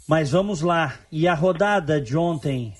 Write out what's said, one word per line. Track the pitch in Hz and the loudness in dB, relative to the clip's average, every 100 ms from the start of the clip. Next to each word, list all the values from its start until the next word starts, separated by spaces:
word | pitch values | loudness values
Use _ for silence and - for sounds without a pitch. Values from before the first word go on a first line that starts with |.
| - | 0
Mas | 160 143 | 0 2
vamos | 180 202 165 | 0 0 -2
lá. | 175 165 151 - _ | 0 0 -2 -6 _
E | 156 175 | 0 0
a | |
rodada | 156 185 165 202 202 147 151 | 2 2 2 2 2 0 -2
de | 117 151 | 0 -2
ontem, | 170 160 147 131 113 | 0 -2 -4 -4 -6